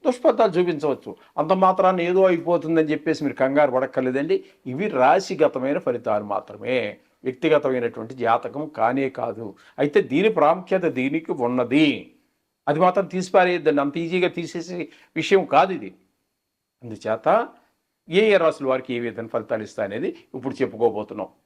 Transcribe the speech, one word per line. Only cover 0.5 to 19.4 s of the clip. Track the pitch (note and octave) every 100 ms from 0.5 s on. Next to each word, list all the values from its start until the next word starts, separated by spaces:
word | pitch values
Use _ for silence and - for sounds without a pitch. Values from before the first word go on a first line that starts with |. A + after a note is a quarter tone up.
| E3+
చూపించవచ్చు. | F3+ D#3+ D3 B2+ - - _ -
అంత | D#3 F#3
మాత్రాన | F#3+ F#3+ F#3 F#3 E3+
ఏదో | F#3 F#3+
అయిపోతుందని | F3 D3+ E3+ D#3 E3 D#3
చెప్పేసి | D3+ E3 D#3 D3
మీరు | C3+
కంగారు | C3 C#3 D3 B2+
పడక్కర్లేదండి. | C3 - B2+ C3 D3+ F#3+ - _ -
ఇవి | B2+ G#3 C3+
రాశిగతమైన | B2+ F3 F#3+ E3 D3+ C3 C3 D#3+ C#3+
ఫలితాలు | A#2+ A#2 G#2 G#2
మాత్రమే, | G2 - G#2 G#2+ B2+ G#2 - _ _ C#3
వ్యక్తిగతమైనటువంటి | B2+ E3 D3+ C#3+ C3 A#2 A#2+ A2+ C3
జాతకం | A2+ A#2 A#2+ B2+ D3+ -
కానే | A2+ C3 C3+ C3
కాదు. | A#2 A2 A2 - _ -
అయితే | D3 - -
దీని | C3+ G#3 F3+
ప్రాముఖ్యత | D3 D#3 - F#3+ F3 B2+
దీనికి | C3 D#3 D#3+ E3 A#2+
ఉన్నది, | B2+ A#2+ C#3 D3+ A2+ - _ _ _ _ _ -
అది | D3 F3+
మాత్రం | F#3 E3+
తీసిపారేయద్దండి. | F#3 F3+ G3 F3+ F3 D3+ D3 C#3+
అంత | D#3 E3
ఈజీగా | F3+ F3 F3
తీసేసే | D#3+ F3 E3+ F3+ D#3 _ _ -
విషయం | D#3 F#3+ D#3
కాదు | C#3 F#3+ E3+
ఇది. | G2+ _ _ _ _ _ _ _ _ _
అందుచేత | B2 G#2 A2 A2+ D3+ G3+ C4 - _ _ _ _ -
ఏ | E3+ A3
ఏ | G3
రాశుల | D#3+ - C#3
వారికి | C3 B2+ A#2+
ఏ | A#2
విధంగా | A2+ A2+
ఫలితాలు | A#2